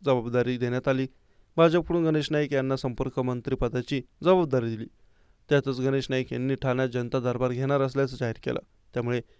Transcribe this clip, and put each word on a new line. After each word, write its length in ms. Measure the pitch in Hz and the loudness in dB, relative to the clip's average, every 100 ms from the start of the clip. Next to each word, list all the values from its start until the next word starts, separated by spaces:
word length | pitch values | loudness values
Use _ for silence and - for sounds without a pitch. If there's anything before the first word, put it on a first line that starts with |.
जबाबदारी 520 | 139 127 117 123 123 123 | 0 0 2 0 0 0
देण्यात 300 | 123 127 139 | -2 0 0
आली. 180 | 131 131 _ _ _ _ 160 | 0 -2 _ _ _ _ 4
भाजपकडून 480 | 165 175 160 170 | 4 4 0 0
गणेश 260 | 160 156 139 | 2 0 0
नाईक 220 | 151 143 | -2 0
यांना 240 | 139 131 131 | 0 0 -2
संपर्क 420 | 131 113 131 135 | -2 -4 -4 -2
मंत्रिपदाची 800 | 127 123 131 131 120 123 120 139 - _ | -2 -4 -4 -2 -2 -2 -2 -4 -6 _
जबाबदारी 440 | 165 185 160 131 117 | 4 4 4 0 0
दिली. 180 | 110 113 - _ _ _ _ - | -4 -8 -16 _ _ _ _ 0
त्यातच 320 | 143 135 127 | 2 2 -2
गणेश 260 | 131 135 127 | 0 0 0
नाईक 220 | 131 127 | -2 -2
यांनी 220 | 123 131 | -4 -2
ठाण्यात 340 | 131 135 127 131 | 0 0 0 -2
जनता 300 | 123 120 131 | -2 -2 -2
दरबार 300 | 120 120 127 | -2 0 -2
घेणार 300 | 123 135 143 | 0 0 2
असल्याचं 360 | 135 139 135 131 | 2 0 -2 -2
जाहीर 200 | 117 - | -4 -4
केलं, 160 | 127 120 - _ _ | -4 -6 -8 _ _
त्यामुळे 260 | 123 120 123 - | -4 -2 -4 -6